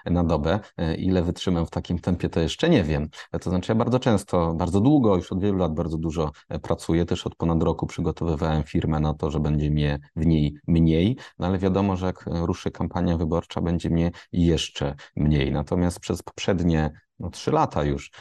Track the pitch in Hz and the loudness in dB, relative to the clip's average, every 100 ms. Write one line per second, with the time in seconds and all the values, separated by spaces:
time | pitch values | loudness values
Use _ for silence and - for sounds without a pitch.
0 | - 85 85 80 78 101 - - 82 82 | -2 2 2 2 2 0 -2 -6 -4 -2
1 | 92 92 85 87 - 85 80 - - 87 | 0 2 2 -2 -2 0 -2 -4 -4 -4
2 | - 85 82 - 80 - - 147 78 76 | -2 -2 -2 0 -2 0 2 2 2 -2
3 | 76 - - 82 - 92 - 113 117 123 | -4 -10 -10 -8 -2 -2 0 2 2 2
4 | 131 104 - 92 82 82 87 98 120 151 | 2 2 2 0 2 0 0 2 4 4
5 | 110 92 - 92 101 95 85 78 82 80 | 4 2 0 -2 0 2 0 0 -2 -2
6 | 82 80 76 - - 78 - 95 - 82 | -4 -2 -4 -6 -10 -8 -4 -4 0 0
7 | 87 90 - - 85 82 85 80 - - | 0 -2 -6 -4 0 2 0 -2 -4 -4
8 | 87 - 82 78 82 78 76 85 76 78 | -4 -2 -2 -2 0 -2 -2 -2 0 0
9 | 76 76 78 76 76 76 73 76 73 71 | 0 -2 -2 -2 0 0 0 0 0 -2
10 | - - 80 78 73 - - 85 82 80 | -6 -2 2 4 2 -2 0 4 4 4
11 | 95 135 - - 87 95 95 92 98 92 | 2 0 -8 -6 -2 0 0 2 0 0
12 | 92 90 - 82 87 92 - - 87 90 | -2 -6 -6 -2 -2 -2 -4 -4 -4 -2
13 | 87 85 80 82 - - 87 85 82 82 | 0 0 0 -2 -2 -4 -2 -2 0 0
14 | 85 - - 87 85 78 - - 71 69 | 0 -4 -6 0 2 2 -2 -6 -6 -6
15 | - - 73 76 67 71 71 90 87 - | -10 -2 2 2 2 -2 -2 0 0 -2
16 | - 90 - - - 92 85 80 78 - | -6 -6 -8 -8 -2 0 2 2 0 -4
17 | _ - 87 - - 151 151 - 73 69 | _ -12 -12 -8 -2 0 0 0 -2 -2
18 | - - | -8 -20